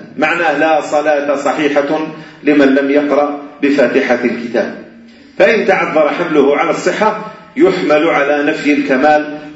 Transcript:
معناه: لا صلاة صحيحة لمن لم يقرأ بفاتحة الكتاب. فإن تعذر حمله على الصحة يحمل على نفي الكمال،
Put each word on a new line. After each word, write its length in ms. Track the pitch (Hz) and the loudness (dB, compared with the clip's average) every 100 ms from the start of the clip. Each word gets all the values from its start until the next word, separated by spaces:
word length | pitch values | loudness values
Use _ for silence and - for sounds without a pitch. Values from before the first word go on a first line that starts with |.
| - - | -12 -4
معناه: 400 | 156 175 165 143 | -2 0 -2 0
لا 220 | 160 151 | 0 0
صلاة 540 | 143 151 151 147 143 | 0 -2 0 0 0
صحيحة 720 | 139 - 143 147 147 143 156 156 - - - | -2 -2 -2 0 0 0 -2 -6 -10 -18 -4
لمن 300 | 147 143 135 | 2 4 4
لم 160 | 135 139 | 4 2
يقرأ 520 | 147 143 143 143 - - - | 0 2 0 0 -4 -12 -4
بفاتحة 560 | 143 147 120 135 127 120 | -2 2 2 0 0 0
الكتاب. 500 | 120 113 117 113 - - - - - - - - | -2 -4 -4 -4 -4 -8 -18 -20 -20 -20 -10 0
فإن 280 | 196 220 190 | 2 2 0
تعذر 420 | 190 165 151 147 | 0 0 0 0
حمله 480 | 156 160 151 135 147 | 0 0 2 4 2
على 140 | 160 | 0
الصحة 640 | 147 180 180 214 214 - - - - | -2 -4 0 -2 -2 -8 -16 -12 2
يحمل 520 | 185 180 165 151 160 | 2 2 0 2 2
على 340 | 147 139 147 | 0 0 0
نفي 300 | 147 - 143 | -2 -2 0
الكمال، 680 | 143 143 131 151 151 - - - | 0 0 2 2 2 0 -8 -10